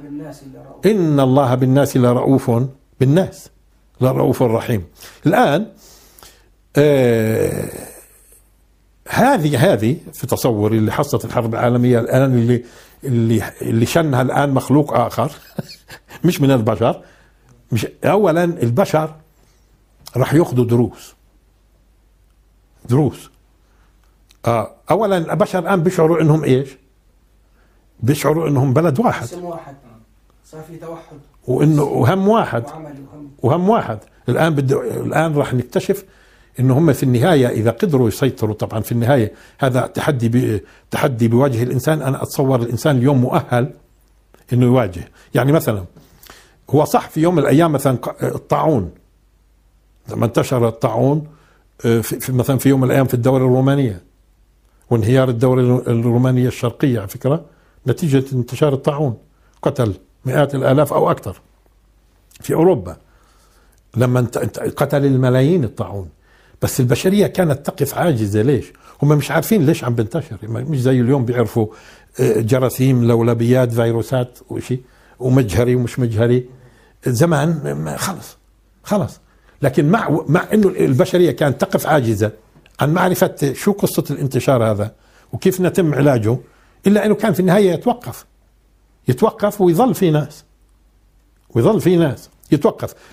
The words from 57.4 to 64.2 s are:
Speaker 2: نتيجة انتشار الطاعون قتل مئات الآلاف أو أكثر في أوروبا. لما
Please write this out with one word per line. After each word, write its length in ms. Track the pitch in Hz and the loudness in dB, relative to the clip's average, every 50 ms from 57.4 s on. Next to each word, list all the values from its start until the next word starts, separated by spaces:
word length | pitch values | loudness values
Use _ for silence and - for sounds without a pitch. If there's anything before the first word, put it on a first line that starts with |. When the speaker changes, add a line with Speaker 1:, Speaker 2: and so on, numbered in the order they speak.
| - - _ _ _ _ _ _ - | -4 -10 _ _ _ _ _ _ -4
Speaker 2:
نتيجة 380 | 127 - - 180 151 135 135 131 - | -4 -2 -2 0 0 2 0 0 0
انتشار 400 | 131 127 117 - 127 - 156 147 | -4 -4 -4 -6 -4 -2 0 0
الطاعون 440 | 139 131 - 151 143 143 156 131 110 - _ _ _ _ _ _ _ _ | 0 0 -2 -2 -2 -2 -2 -4 -4 -8 _ _ _ _ _ _ _ _
قتل 320 | - 156 - - 123 107 90 - _ _ _ _ - | -6 -4 -2 -2 -2 -2 -4 -6 _ _ _ _ -8
مئات 300 | 127 127 151 143 135 143 | -4 0 0 0 0 -2
الآلاف 380 | 135 127 131 135 143 147 - | -2 0 2 2 2 2 2
أو 180 | - 156 - 175 | 0 0 0 0
أكثر 300 | - - - 107 90 - _ _ _ _ _ _ _ _ _ _ _ _ _ _ _ _ _ _ - - | -2 -4 -6 -12 -14 -14 _ _ _ _ _ _ _ _ _ _ _ _ _ _ _ _ _ _ -20 -12
في 140 | - - - | -6 -2 0
أوروبا. 420 | 160 160 190 180 120 87 92 80 - _ _ _ _ _ _ _ _ _ _ _ _ _ _ _ _ _ _ - | 2 4 2 2 0 -2 -10 -14 -18 _ _ _ _ _ _ _ _ _ _ _ _ _ _ _ _ _ _ -2
لما 240 | 110 127 123 123 127 | -2 0 2 2 0